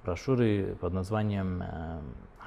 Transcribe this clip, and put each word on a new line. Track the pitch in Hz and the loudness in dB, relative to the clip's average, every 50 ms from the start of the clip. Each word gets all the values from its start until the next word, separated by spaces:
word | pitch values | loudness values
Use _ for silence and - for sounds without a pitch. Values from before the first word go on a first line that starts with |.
| - | -4
брошюры | - 90 92 - - 131 120 120 113 104 101 92 95 95 92 | -4 -4 -2 0 2 4 6 6 6 6 4 2 0 -2 -2
под | - 90 85 | -2 -2 0
названием, | 92 90 95 107 107 107 107 101 98 95 92 90 87 92 | 0 0 0 0 0 2 2 0 0 0 0 -2 -2 -4
э, | 92 - 80 80 82 80 80 73 65 58 - 50 - - - - | -4 -6 -6 -6 -6 -6 -6 -8 -8 -10 -12 -14 -18 -18 -16 -14